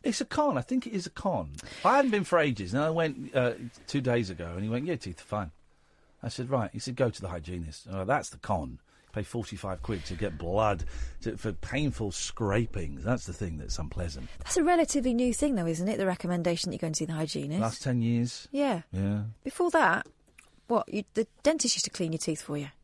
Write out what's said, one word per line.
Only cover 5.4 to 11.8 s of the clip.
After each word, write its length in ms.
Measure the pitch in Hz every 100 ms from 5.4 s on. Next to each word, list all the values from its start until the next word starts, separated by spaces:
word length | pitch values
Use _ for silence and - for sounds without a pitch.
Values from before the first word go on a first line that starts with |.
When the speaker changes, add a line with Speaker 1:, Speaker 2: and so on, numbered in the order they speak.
| 85 - _ _ _ _ _ _
Speaker 1:
I 60 | 117
said, 220 | - 127
"Right." 200 | 135 104
He 60 | -
said, 180 | - 123
"Go 140 | 123
to 100 | -
the 80 | 95
hygienist." 580 | 87 78 90 80 - -
Oh, 140 | 95
that's 260 | 95 139 -
the 80 | -
con. 400 | - 95 123 123 _ _ _
Pay 100 | 107
forty-five 600 | 98 120 101 98 98 92
quid 220 | - 98 -
to 80 |
get 240 | 85 101 76
blood 460 | 82 98 107 92 - - - -
to, 140 | 113 -
for 160 | 110
painful 600 | 98 - 131